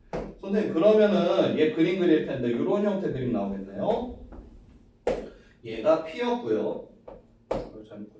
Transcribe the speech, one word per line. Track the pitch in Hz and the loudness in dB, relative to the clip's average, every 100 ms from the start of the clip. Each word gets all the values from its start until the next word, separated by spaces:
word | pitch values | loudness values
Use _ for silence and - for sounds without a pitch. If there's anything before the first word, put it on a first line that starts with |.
| - - - - | -12 -10 -10 -12
선생님, | 196 202 - | -2 -2 0
그러면은 | 160 202 214 202 196 175 185 127 123 | 4 6 8 6 4 2 2 2 2
얘 | 156 | 2
그림 | 160 170 185 | 4 2 2
그릴 | 175 156 - | 4 4 2
텐데 | 131 120 | -4 -2
요런 | 117 120 202 | -2 0 0
형태 | 208 196 143 | 0 -2 -4
그림 | 131 123 | -4 -2
나오겠네요. | 104 101 98 95 - 98 233 254 - - - - - - - - _ - - - - - _ | -2 -4 -6 -10 -6 -2 -2 -4 -12 -16 -18 -20 -20 -20 -20 -20 _ -4 -4 -6 -18 -20 _
얘가 | 117 113 151 160 | -12 -2 2 2
P였고요. | - 240 240 240 113 107 - | 0 -4 -2 -2 0 -2 -2
어, | - - - - - - _ _ - - 107 - | -6 -12 -20 -20 -20 -20 _ _ -8 -8 -14 -18
잘못 | 104 107 - | -16 -18 -18